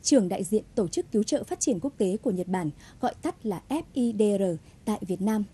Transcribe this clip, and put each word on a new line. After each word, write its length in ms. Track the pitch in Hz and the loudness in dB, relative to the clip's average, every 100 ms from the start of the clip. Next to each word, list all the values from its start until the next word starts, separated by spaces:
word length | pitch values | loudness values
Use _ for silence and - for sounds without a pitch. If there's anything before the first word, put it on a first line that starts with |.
trưởng 280 | - 285 185 | 6 4 4
đại 140 | 190 | -2
diện 200 | 196 214 - - | 0 0 0 -2
Tổ 120 | 185 | -2
chức 240 | - 359 | -2 -2
Cứu 120 | 220 | 0
trợ 200 | - 294 | 0 -2
Phát 160 | - 349 | -2 -4
triển 200 | - 202 | 0 0
Quốc 140 | - - | -2 -2
tế 200 | 196 208 | 0 0
của 100 | - | -2
Nhật 160 | 185 180 | -2 -2
Bản, 220 | 185 160 - - - | -2 -2 -6 -18 -6
gọi 120 | 240 - | -6 -4
tắt 240 | 311 359 226 | -8 -6 -6
là 160 | 185 - | -6 -4
F 140 | 285 330 | -6 -4
I 220 | - 240 208 | -2 -2 2
D 20 | |
R 220 | 208 202 196 165 - - - | 2 4 2 -2 -6 -12 -6
tại 140 | 214 | -4
Việt 200 | 170 185 | -4 -2
Nam. 220 | 196 220 202 | 0 0 -2